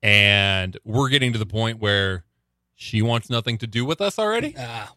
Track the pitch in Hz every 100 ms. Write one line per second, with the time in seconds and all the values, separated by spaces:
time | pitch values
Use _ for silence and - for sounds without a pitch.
0 | 104 104 101 101 98 95 92 - 110 120
1 | 131 139 123 117 98 110 113 113 104 101
2 | 95 92 - _ _ _ _ - - 110
3 | 117 117 - 117 117 113 113 113 131 165
4 | 202 220 214 233 294 139 120 113 101